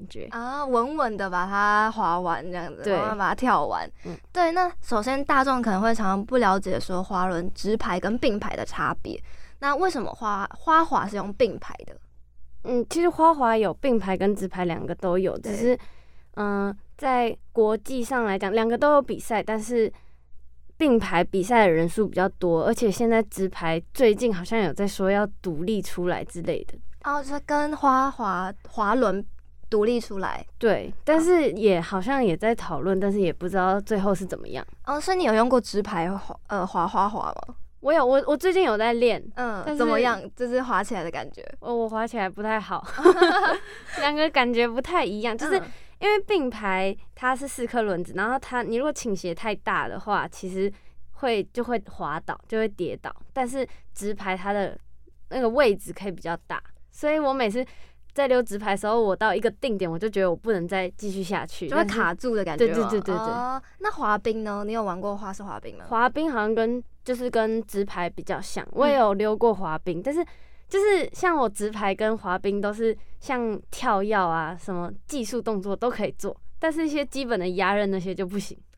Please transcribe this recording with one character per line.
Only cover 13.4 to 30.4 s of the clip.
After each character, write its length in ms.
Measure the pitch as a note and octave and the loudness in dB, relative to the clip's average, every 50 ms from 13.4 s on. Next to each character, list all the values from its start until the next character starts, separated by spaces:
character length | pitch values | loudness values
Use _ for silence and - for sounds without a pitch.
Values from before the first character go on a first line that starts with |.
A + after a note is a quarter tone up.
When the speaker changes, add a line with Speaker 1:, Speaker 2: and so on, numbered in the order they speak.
| B3+ A3+ A3+ | 4 4 4
Speaker 1:
有 160 | A3 G#3+ F3 D#3 | 4 2 0 0
并 240 | - - C4+ A#3+ | 0 2 2 2
排 200 | F#3+ F#3+ G3 F#3+ | 2 2 2 0
跟 180 | F3+ F#3+ G3+ G#3 | 2 2 2 2
直 140 | G3 F#3+ F3+ | 0 -2 -4
排 160 | - F#3+ F3+ | -4 -2 -2
两 200 | F3 E3 - - | -2 -2 -4 -4
个 80 | - F3 | -6 -6
都 240 | - - F#3 F3 | -4 -2 0 2
有， 220 | F#3 F#3+ E3 - - | 2 2 0 -2 -4
Speaker 2:
对。 140 | - A3 G3+ | -6 -6 -4
Speaker 1:
只 40 | |
是， 220 | G#3 A#3 B3 E3+ - - - - - - - - - - - - | 0 2 2 2 2 -2 -8 -16 -16 -18 -20 -20 -20 -20 -12 -8
嗯， 380 | G#3 G#3 G3+ G3+ G3+ G3+ G3+ G3+ - - - - | -6 -4 -2 -2 -2 -2 -2 -4 -8 -12 -18 -10
在 400 | - C#4+ C4 B3+ B3 A#3+ A3+ - - - - - | -4 0 2 2 4 2 2 -2 -6 -10 -2 2
国 240 | A#3 A3 G#3+ A3 | 4 4 4 2
际 260 | G#3+ - - C4+ B3+ A#3 | 0 -2 -4 -4 -4 -2
上 220 | - B3 B3 A3+ | -2 0 0 0
来 140 | G#3 F#3+ G3 | 0 0 0
讲， 140 | G3+ F#3+ G#3 | 0 0 2
两 140 | A3+ A3 | 2 2
个 120 | A#3 A#3+ A#3 | 2 2 4
都 160 | C#4+ D4 D4 | 6 6 6
有 80 | C#4 C4 | 6 4
比 160 | - G3 - | 2 -2 -6
赛， 240 | - - A#3 G3+ - | -4 -2 -2 -2 -2
但 180 | G#3+ A3 G#3+ | -2 -4 -4
是 320 | G#3+ A#3 B3 A#3 A3 F#3+ - - - - - - - - - - - - - - - - - - | -4 -2 0 2 2 0 -2 -6 -16 -20 -20 -20 -20 -18 -16 -16 -16 -16 -18 -18 -18 -14 -2 2
并 200 | D#4+ C#4+ A#3+ A3+ | 4 6 6 4
排 240 | G3+ F#3+ F#3+ F3 F3 | 4 2 2 2 2
比 200 | - - F#3+ F3+ | 2 0 -2 2
赛 240 | G#3+ B3 A3+ G#3+ | 4 6 6 8
的 40 | F3+ | 8
人 160 | D#3+ D#3+ E3+ | 6 4 2
数 220 | E3+ - A3 G#3 F3+ | 2 2 0 0 0
比 60 | - | 2
较 120 | F#3 F#3 F#3+ | 0 0 0
多， 360 | - - F#3 F3 E3 E3 - | 0 0 0 2 2 4 4
而 80 | - A3+ | 2 2
且 180 | - A#3+ G#3 | 2 2 2
现 200 | F#3 - A#3 A3+ | 2 2 2 4
在 120 | A3+ A3+ G#3+ | 4 4 2
直 220 | - - G3 F#3+ F#3 | 0 -2 -4 -4 -4
排 340 | - - F3 E3 E3 E3+ - - - | -2 -2 -2 -2 -2 -2 -4 -6 0
最 220 | - C4 A3 G#3 | 4 6 6 6
近 200 | G3+ B3 A3+ G#3 | 4 2 0 0
好 80 | E3+ F3+ | -2 -2
像 180 | - A3+ A3+ | 0 0 2
有 120 | G3+ D#3+ - | 2 0 0
在 140 | - G3+ | 0 -2
说 240 | G3+ - - F#3+ F#3+ | -2 -2 0 0 2
要 160 | G3 G3+ G#3 G#3 - - - | 2 2 0 -2 -4 -6 -6
独 220 | F#3 D#3 D3 F3 | -6 -4 -2 -2
立 180 | G3+ A3 G3 - | -2 -2 -2 -2
出 240 | - - F3+ F3 | -2 -2 -2 0
来 180 | F3+ D#3 F2+ - | -2 -2 -2 -6
之 160 | - - F3 E3 | -8 -10 -6 -4
类 220 | F3+ D3+ - - | -4 -4 -2 -4
的。 140 | - - - - - - - - | -4 -6 -4 -6 -8 -8 -6 -6
Speaker 2:
哦， 180 | C#4+ C#4+ D4 C4+ | -4 -4 -2 -2
就 120 | C#4 C#4+ | -4 -6
是 60 | D4 - | -6 -2
跟 320 | - D4 D4 D4 D4 D4+ | -2 0 0 0 0 -2
花 340 | C#4+ C#4+ C4+ C4 C4 C4+ C#4 | 2 4 4 4 4 2 0
滑， 400 | C4 - A3+ G3 F3+ F3+ F#3+ F#3+ G3 - - - | -2 -2 -4 -2 -2 -2 -4 -4 -6 -10 -12 -8
滑 240 | - A#3 G#3+ G3+ A3+ | -4 -2 0 2 4
轮 280 | C4 A#3+ G3 F#3 G3+ G3 - - - - - - - - - | 4 4 2 2 0 -2 -6 -8 -10 -12 -16 -16 -14 -6 0
独 160 | - G#3 G#3 | 0 2 2
立 160 | A#3 B3 A#3 | 2 2 0
出 180 | A3+ - G3+ G3 | -2 -4 -6 -6
来。 280 | F#3 F#2+ - - | -4 -4 -6 -8